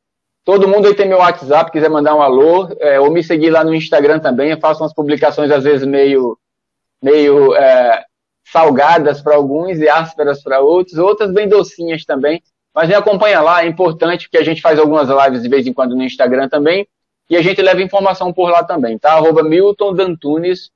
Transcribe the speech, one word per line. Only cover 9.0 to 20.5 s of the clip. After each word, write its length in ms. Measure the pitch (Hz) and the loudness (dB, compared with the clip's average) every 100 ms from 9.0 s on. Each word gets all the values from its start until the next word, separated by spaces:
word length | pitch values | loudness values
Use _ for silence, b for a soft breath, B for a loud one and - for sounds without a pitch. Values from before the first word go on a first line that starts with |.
| 147 143 | 0 -2
pra 160 | 151 147 | 0 0
alguns 400 | 139 147 185 165 | 0 -4 -6 -2
e 120 | 151 | 0
ásperas 520 | 156 160 - 143 143 | 0 -2 -4 -4 -4
pra 180 | 143 135 | -4 0
outros, 360 | 143 175 180 156 | 2 2 -2 -2
outras 340 | 185 214 208 | -2 0 -2
bem 120 | 185 208 | -2 0
docinhas 600 | 202 175 - 170 160 - | 0 0 -8 -10 -8 -6
também. 360 | 143 143 170 - _ _ | -4 -4 -4 -10 _ _
Mas 140 | 156 165 | -4 0
me 60 | |
acompanha 480 | 202 208 196 214 180 | 0 0 0 0 2
lá, 200 | 156 175 | 2 2
é 40 | 170 | 0
importante, 580 | 165 180 160 165 175 | -2 -4 -2 -4 -4
porque 140 | - 165 | -2 -2
a 40 | |
gente 200 | 151 160 | -2 -2
faz 160 | 170 156 | 0 2
algumas 280 | 156 156 135 | 2 0 0
lives 360 | 156 139 127 | 2 0 0
de 80 | 120 | -2
vez 160 | 135 127 | -2 -2
em 60 | |
quando 200 | 123 127 | -4 -4
no 80 | 127 | -4
Instagram 460 | 131 - 127 131 131 | -6 -4 -2 -2 -2
também, 400 | 151 147 190 202 _ _ _ - | -2 0 -2 -6 _ _ _ -4
e 80 | 170 | -2
a 60 | |
gente 180 | 175 190 | 0 0
leva 220 | 190 180 | 0 0
informação 500 | 190 196 190 185 180 | -2 -2 -2 -2 -6
por 180 | 175 175 | -2 0
lá 140 | 175 | 0
também, 340 | 165 147 117 110 | 0 -4 -6 -2
tá? 140 | 147 | 0
Arroba 300 | 160 160 160 | 2 2 2
Milton 500 | 156 170 202 196 202 | 2 2 0 0 -2
Dantunes, 800 | 185 185 165 143 156 175 | -2 -4 -6 -6 -4 -4